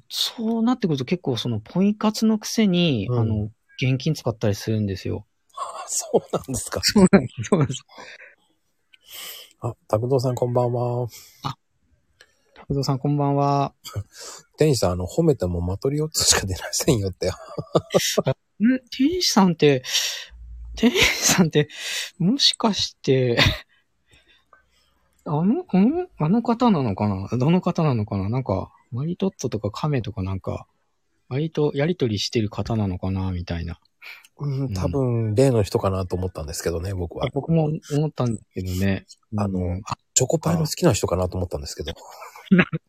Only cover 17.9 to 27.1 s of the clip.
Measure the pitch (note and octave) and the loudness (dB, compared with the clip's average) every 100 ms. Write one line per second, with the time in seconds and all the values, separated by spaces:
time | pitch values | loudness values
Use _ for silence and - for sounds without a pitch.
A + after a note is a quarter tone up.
17.9 | - - - D#3 - _ - G#3+ C4 - | 0 0 0 -2 -4 _ -2 0 0 -4
18.9 | - C#4 F4+ F4 - F#3+ D#3+ D3 C3+ - | 0 0 2 2 4 4 6 4 4 0
19.9 | - - - - - - - - - A#3 | -2 -2 -6 -12 -18 -18 -16 -14 0 2
20.9 | F#4 - - - - E3+ D3 D3+ - - | 4 2 2 2 4 4 2 0 -4 -8
21.9 | - - - F3 C#4 - - A3+ F#3+ - | -8 -8 -2 0 2 2 2 0 0 -4
22.9 | - - C3 B2 A#2 - - - _ _ | -4 2 2 4 4 2 2 -6 _ _
23.9 | _ _ _ _ _ _ _ _ _ _ | _ _ _ _ _ _ _ _ _ _
24.9 | _ _ _ - D3 F3+ D#4 F4+ F#3+ G#3+ | _ _ _ -4 0 2 0 2 4 4
25.9 | E4 F4+ - D#3 A3+ A#3+ A#3 B3 F3 B2+ | 2 -4 -2 0 2 2 2 4 4 2
26.9 | F#2+ G#2 | 0 0